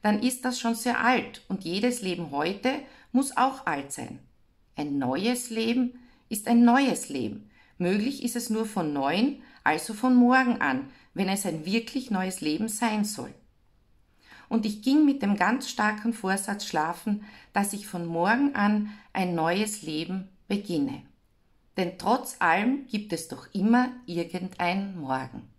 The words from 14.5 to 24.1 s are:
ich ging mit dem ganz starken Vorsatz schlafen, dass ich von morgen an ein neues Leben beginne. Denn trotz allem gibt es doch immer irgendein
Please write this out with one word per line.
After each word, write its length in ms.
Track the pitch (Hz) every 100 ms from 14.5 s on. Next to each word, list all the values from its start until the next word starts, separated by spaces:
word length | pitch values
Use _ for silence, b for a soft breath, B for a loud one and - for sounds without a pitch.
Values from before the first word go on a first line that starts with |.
| 226 214
ich 160 | 208
ging 240 | - 285 302
mit 160 | 277
dem 140 | 202 202
ganz 340 | 185 247 -
starken 420 | - 214 214 233
Vorsatz 540 | 226 190 196 196 202 -
schlafen, 580 | 165 156 175 - 208 B B B
dass 180 | - 202
ich 140 | 202 -
von 180 | 180
morgen 500 | 170 165 180 233 285
an 360 | 277 208 214 208 B B
ein 200 | - 180
neues 460 | 170 160 180 214 -
Leben 480 | 156 151 165 190 185 _ _
beginne. 560 | 202 - 170 139 139 - _ _ _ _ _ _ -
Denn 180 | 180 175
trotz 400 | 180 247 - -
allem 480 | 175 170 226 277 -
gibt 280 | 214 208
es 140 | 165 -
doch 180 | 139 -
immer 340 | 196 202 240 254 -
irgendein 960 | -